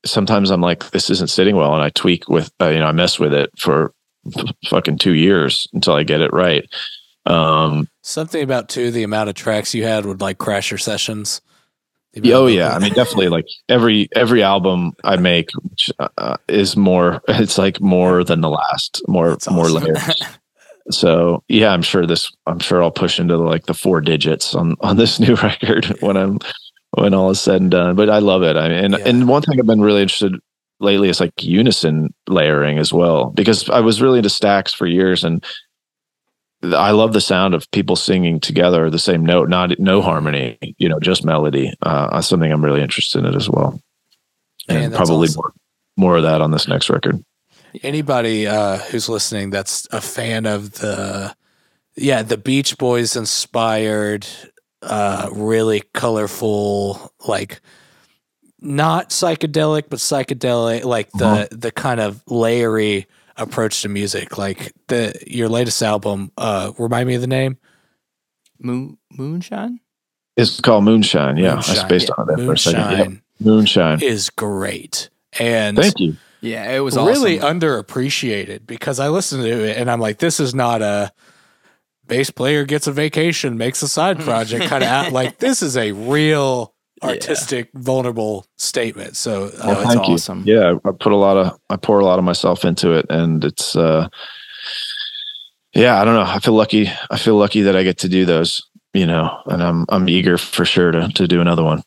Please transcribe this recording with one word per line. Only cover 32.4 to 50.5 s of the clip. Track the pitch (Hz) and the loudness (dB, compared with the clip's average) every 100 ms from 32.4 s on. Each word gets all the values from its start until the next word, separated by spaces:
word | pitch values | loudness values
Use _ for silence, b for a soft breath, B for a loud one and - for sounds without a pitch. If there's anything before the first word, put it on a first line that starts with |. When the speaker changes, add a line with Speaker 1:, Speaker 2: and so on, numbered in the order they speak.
| 76 76 73 76 | 2 2 2 0
Speaker 1:
as | 76 | 0
well, | 78 87 76 62 | 2 2 2 0
because | - 98 107 - | 0 2 2 2
I | 120 | 2
was | 113 107 | 4 4
really | 131 127 | 4 4
into | 101 | 2
stacks | - 107 101 92 | 0 2 2 0
for | - 90 | -4 0
years, | 87 92 87 | 2 2 2
and | 85 82 B B B _ _ _ _ _ _ _ _ _ | 0 -2 B B B _ _ _ _ _ _ _ _ _
th-, | 87 | 0
I | 76 101 | 2 4
love | 107 113 | 4 4
the | 107 | 2
sound | - 92 95 | 2 0 2
of | 85 - | 0 -2
people | 101 80 - | -2 0 -2
singing | - 95 87 82 | 0 0 2 0
together | - 80 90 87 80 | -2 2 4 4 2
the | 80 | 0
same | - 87 | 0 2
note, | 82 87 76 | 4 4 4
not, | 90 90 - | 0 0 0
no | 95 98 | 2 2
harmony, | 90 80 78 73 64 57 - - | 2 0 -2 -2 -4 -8 -14 -4
you | 87 | -2
know, | 78 | 0
just | 85 92 | 0 0
melody. | - 78 76 69 67 - | 0 0 2 0 -2 -4
Uh, | - 73 71 78 | -2 0 0 -2
something | - 92 80 | 0 2 2
I'm | 76 73 | 2 2
really | 71 | 2
interested | 71 - - - | 0 -4 -2 -2
in | - - | 0 -2
as | - | 0
well, | - - - _ _ _ _ _ _ _ _ - | 0 0 -4 _ _ _ _ _ _ _ _ -4
Speaker 2:
Man, | 78 73 | -2 -2
Speaker 1:
and | |
Speaker 2:
that's | - | 0
Speaker 1:
probably | 85 80 82 | 2 4 2
Speaker 2:
awesome. | 76 | 0
Speaker 1:
more, | - _ _ _ _ - | -8 _ _ _ _ 0
more | 92 85 | 4 4
of | |
that | 80 78 | 4 2
on | 78 | 2
this | 80 - | 0 -2
next | - - | -2 0
record. | 50 - - - _ _ b b - | 0 0 -4 -8 _ _ b b -10
Speaker 2:
Anybody, | 131 151 147 131 117 110 104 | -6 -4 -2 0 0 -2 -2
uh, | 107 101 98 | 0 -2 -4
who's | - 117 113 | -6 -8 -4
listening | 110 - 107 98 | -4 -4 -6 -6
that's | 98 92 - - | -6 -6 -10 -8
a | 110 | -10
fan | - - 117 113 | -8 -8 -6 -4
of | 110 | -2